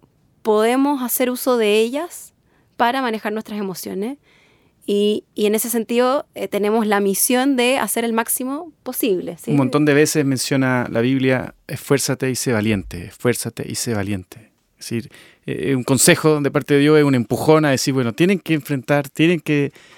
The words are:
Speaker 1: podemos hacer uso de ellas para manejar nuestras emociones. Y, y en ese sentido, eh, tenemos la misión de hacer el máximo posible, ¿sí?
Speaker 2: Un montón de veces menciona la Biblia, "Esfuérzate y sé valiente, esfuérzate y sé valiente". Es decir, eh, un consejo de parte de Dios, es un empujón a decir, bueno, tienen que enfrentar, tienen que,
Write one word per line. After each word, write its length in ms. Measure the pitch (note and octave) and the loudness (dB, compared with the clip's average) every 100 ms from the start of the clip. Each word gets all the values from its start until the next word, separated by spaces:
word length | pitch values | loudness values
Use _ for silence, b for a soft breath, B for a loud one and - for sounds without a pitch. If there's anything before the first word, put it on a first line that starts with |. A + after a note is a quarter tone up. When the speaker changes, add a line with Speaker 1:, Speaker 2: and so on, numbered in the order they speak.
| _ _ _ _ | _ _ _ _
Speaker 1:
podemos 600 | - G#3+ A3 B3+ C#4+ C#4+ | 0 2 2 2 0 0
hacer 280 | B3 - B3+ | -2 -2 -2
uso 260 | B3 C4+ B3 | -2 0 2
de 220 | G#3 G#3+ | 2 2
ellas 540 | A3+ C#4 F4 - - _ _ _ _ - | 2 -2 -8 -12 -20 _ _ _ _ -2
para 260 | A#3 C4+ | 0 0
manejar 300 | B3+ A3 G#3+ | -2 -4 -4
nuestras 260 | G#3+ - G#3 | -6 -8 -8
emociones. 600 | G3 F3 G#3 F#3+ A3 C#4+ b b b b b b - | -8 -8 -8 -6 -8 -10 b b b b b b -4
Y, 360 | G3+ G#3 G#3 - | 0 0 0 -6
y 120 | - G#3 | -4 0
en 100 | G#3+ | 0
ese 120 | A#3 | -2
sentido, 580 | A#3 G#3+ A#3+ B3+ C#4+ - - | -4 -2 0 2 0 -4 -10
eh, 100 | G3 | -6
tenemos 400 | G3+ G#3 A3+ G#3+ | -2 0 0 2
la 140 | G3+ | 0
misión 560 | G3 F#3+ - B3 C4+ B3+ | 0 0 0 2 2 2
de 220 | A#3+ C4+ | 2 0
hacer 260 | G#3 A#3 | -2 -2
el 80 | A3+ | -2
máximo 580 | A3+ A#3 - B3+ C#4+ F4 - | -2 -2 -4 -6 -8 -12 -16
posible, 520 | - B3+ C4 F3+ E3+ E3+ | -14 -4 -2 -2 -4 -10
¿sí? 140 | - | -2
Speaker 2:
Un 60 | C#3+ | 2
montón 280 | B2+ D3 | 2 2
de 100 | D3+ | 4
veces 300 | C#3+ D3+ D#3+ | 4 4 2
menciona 640 | C#3 C3 - C3+ C3 B2+ - | 0 -2 -2 0 0 0 -2
la 120 | A#2 | 0
Biblia, 560 | B2 C3+ C3 B2+ - - - | 0 0 0 0 -2 -12 -14
"Esfuérzate 640 | - - C#3 - B2+ C3 | -10 -2 0 0 -4 -4
y 60 | B2 | -4
sé 160 | C3+ | -2
valiente, 540 | A2+ G#2+ G#2 - F2 F2 | 0 0 0 -4 -12 -14
esfuérzate 580 | - A#2+ A#2 A#2 - - | -4 -2 -2 -4 -8 -8
y 60 | |
sé 200 | A2 B2 | -6 -4
valiente". 520 | G#2+ G2 G2 F2+ - - _ _ _ | -4 -4 -6 -8 -20 -20 _ _ _
Es 100 | - | -8
decir, 200 | A#2 - B B B - | -8 -8 B B B -10
eh, 280 | - - | -6 -2
un 100 | C3+ | -2
consejo 560 | A#2+ C3 - E3+ D#3 D3+ | 0 2 4 4 4 2
de 100 | C#3 | 0
parte 240 | C#3+ C#3 | -2 2
de 60 | C#3+ | 4
Dios, 180 | D3 D3+ | 6 6
es 60 | |
un 100 | C#3+ | 4
empujón 500 | B2+ A2+ A#2 - D#3 | 2 0 0 4 4
a 60 | D3+ | 4
decir, 240 | C3 - | 0 0
bueno, 180 | C3 A#2 | -2 -2
tienen 260 | G#2+ F3+ F#3+ | 0 2 0
que 160 | - | -2
enfrentar, 540 | D#3 - C#3 - D3 C#3+ | -4 -2 -6 0 -2 -2
tienen 320 | - D#3+ E3+ | 0 2 2
que, 320 | - D3 C#3 - b | 0 0 -2 -6 b